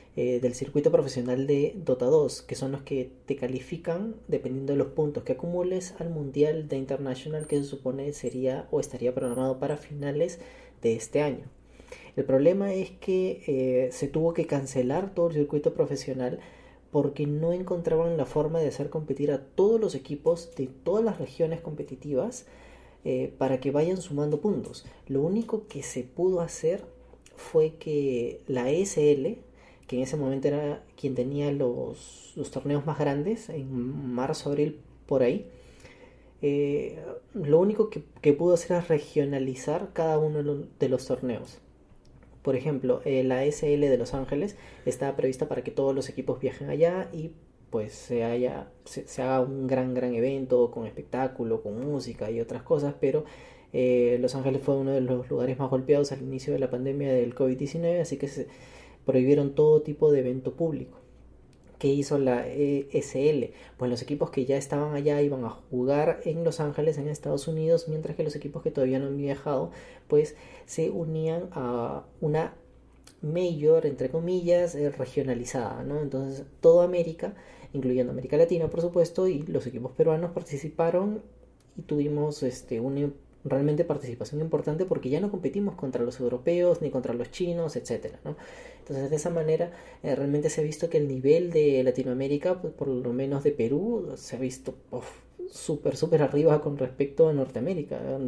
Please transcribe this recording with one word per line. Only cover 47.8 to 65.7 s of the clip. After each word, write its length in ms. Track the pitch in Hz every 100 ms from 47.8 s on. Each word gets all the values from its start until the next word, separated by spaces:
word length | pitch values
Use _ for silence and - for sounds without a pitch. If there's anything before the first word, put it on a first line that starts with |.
| 107
se 320 | - - 120
haya, 480 | 113 120 123 - - - -
se, 200 | - -
se 160 | -
haga 200 | 131 131
un 260 | 131 135 131
gran, 260 | 131 127
gran 220 | 127 123 117
evento 560 | 127 139 127 123 117
con 140 | 120 110
espectáculo, 760 | - - 123 131 127 113 110
con 240 | 104 107 139
música 460 | 143 120 110 107
y 80 | 117
otras 240 | 113 123
cosas, 320 | - 156 143 139
pero, 240 | 135 147 151 - - - -
eh, 440 | - 127 123 120 123
Los 120 | 127 135
Ángeles 260 | 135 135
fue 160 | - 139
uno 140 | 135
de 100 | 135
los 280 | 127 123 123
lugares 300 | 139 127 131
más 100 | 131
golpeados 440 | 131 131 143 143
al 80 | 135
inicio 320 | 131 131 -
de 60 | 135
la 100 | 131
pandemia 420 | 123 131 143 139
del 240 | 127 120 -
covid 220 | 131 127
diecinueve, 420 | 143 165 170 175
así 160 | 156 139
que 140 | 143
se 180 | 147 - - - - - - -
prohibieron 480 | 127 131 147 139
todo 280 | 139 151 151
tipo 280 | 151 147 151
de 100 | 143
evento 340 | 123 131 131
público. 460 | - 165 143 - - - - - - - - - -
¿Qué 100 | 139
hizo 280 | 143 139 147
la 300 | 131 123 127
E 400 | 139 143 143 139
S 380 | 139 - 135 147
L? 240 | 147 113 - - -
Pues 140 | 127
los 100 | 120
equipos 300 | - 143 -
que 140 | - 127
ya 120 | 135
estaban 380 | - 143 147 143
allá 260 | 147 147
iban 240 | 143 131 113
a 60 |
jugar 720 | - -